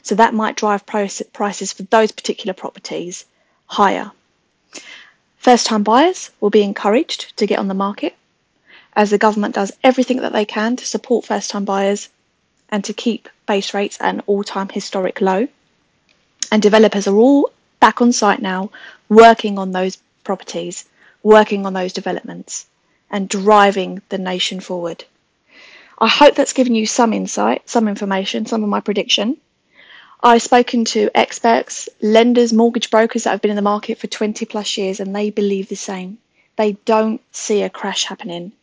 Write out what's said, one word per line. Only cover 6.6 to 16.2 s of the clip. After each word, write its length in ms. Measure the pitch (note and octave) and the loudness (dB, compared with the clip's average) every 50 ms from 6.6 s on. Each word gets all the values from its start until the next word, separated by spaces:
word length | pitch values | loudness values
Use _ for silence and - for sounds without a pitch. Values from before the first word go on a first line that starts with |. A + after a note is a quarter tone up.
encouraged 720 | G#3 G3 G3 - - G#3 G#3 C4+ E4+ - - - - - _ | 2 2 -4 -2 -2 0 0 0 0 -2 -8 -10 -10 -16 _
to 100 | - A3 | -4 -2
get 120 | G3+ - - | -2 0 -2
on 100 | - G3 | -2 -2
the 60 | F#3+ | -2
market, 420 | F#3+ G3 G3+ G#3 - - E4+ _ _ _ _ _ _ _ _ _ _ _ _ - - _ _ _ | -2 -4 -4 -4 -6 -8 -10 _ _ _ _ _ _ _ _ _ _ _ _ -20 -20 _ _ _
as 140 | G#3+ G#3 G3+ | 0 2 2
the 80 | G#3 G3+ | 2 2
government 360 | A#3 G#3+ G#3 A3 G#3 - - | 2 2 2 0 -4 -2 -2
does 180 | G#3 G3 G3 - _ - | -4 -4 -4 -6 _ 2
everything 340 | C4 B3+ C4+ B3 - B3+ B3+ | 2 2 2 0 0 -2 -4
that 100 | - - | -4 -4
they 140 | - G#3+ G#3 | -2 -2 -4
can 280 | - - G#3+ G#3+ A3+ B3 | -2 -4 -4 -2 -2 -4
to 100 | B3+ - | -4 -6
support 400 | - - G#3 - - A#3+ A3 - | -8 -8 -8 -4 -2 -2 -2 -2
first-time 380 | - G#3+ G#3 - - - G3+ G3 | -4 -6 -6 -4 -6 -6 -6 -4
buyers 420 | G3+ G3 G3 G3 G3 G3+ G3+ - - _ _ _ _ _ _ _ _ _ _ _ _ | -2 -2 0 0 0 -2 -4 -6 -16 _ _ _ _ _ _ _ _ _ _ _ _
and 120 | - G3+ G3 | -6 -6 -6
to 100 | - G#3 | -6 -10
keep 340 | - - A#3+ G3+ - _ - _ _ _ | -4 -4 -4 -4 -4 _ -20 _ _ _
base 280 | - G#3+ G3 G3 - - | -2 -2 -2 -2 -4 -4
rates 240 | G3+ G3+ - - - | -4 -6 -6 -6 -4
at 140 | - F#3 F#3 | -4 -4 -4
an 80 | G3+ - | -4 -4
all-time 440 | - G3+ G3 G3+ - - G3 G3 G3 | -2 -2 -2 -4 -6 -6 -8 -8 -6
historic 500 | - G#3 - - - G3 F#3 F3+ - - | -8 -10 -10 -6 -6 -4 -4 -4 -4 -2
low. 260 | G3 F#3+ F#3+ F#3+ B3 C#4+ _ _ _ _ _ _ _ _ _ _ _ _ _ _ | 0 0 0 0 -2 -4 _ _ _ _ _ _ _ _ _ _ _ _ _ _